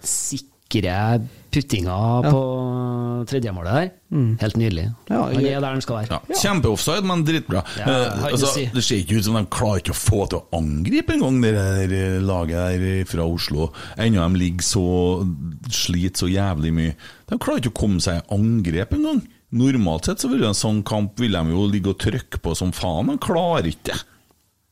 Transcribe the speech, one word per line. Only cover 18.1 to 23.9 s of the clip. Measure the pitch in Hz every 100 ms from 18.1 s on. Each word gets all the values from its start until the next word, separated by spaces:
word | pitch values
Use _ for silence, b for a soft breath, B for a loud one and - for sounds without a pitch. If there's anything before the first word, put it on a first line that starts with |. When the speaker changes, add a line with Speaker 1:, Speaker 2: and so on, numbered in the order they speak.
| 85
Speaker 3:
i | -
angrep | 101 110 117 87 80 101
en | 294
gang. | 311 277 - B B
Normalt | 120 131 131 90 80 -
sett | 190
så | 269
ville | 254 110
en |
sånn | 98 113 107 98
kamp | 107 101 -
ville | 120 90
de | 80
jo | 87 101
ligge | 101 95
og | 92
trykke | - - - -
på | - 82
som | 92
faen, | - 92 82 127
men | 285
klarer | - 170 175 160 80
ikke | - -